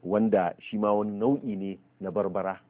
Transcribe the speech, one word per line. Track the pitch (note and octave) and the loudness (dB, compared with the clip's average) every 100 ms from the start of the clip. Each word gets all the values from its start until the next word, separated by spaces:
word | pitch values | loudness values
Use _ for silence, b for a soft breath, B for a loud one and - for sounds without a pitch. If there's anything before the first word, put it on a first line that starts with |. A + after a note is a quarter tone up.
wanda | F2 G#2 A2 G2+ F2+ - | 0 2 4 4 2 -4
shi | - G#2+ | -8 -2
ma | G#2 | 2
wani | G#2 G#2+ G2+ | 2 0 0
nau'i | A#2 C#3 B2+ G2+ | 0 0 -2 -6
ne | G2 F#2+ _ _ | -6 -10 _ _
na | F#2+ | -4
barbara. | F2+ G2 F#2+ F#2+ F#2+ _ | -2 -2 -2 -4 -6 _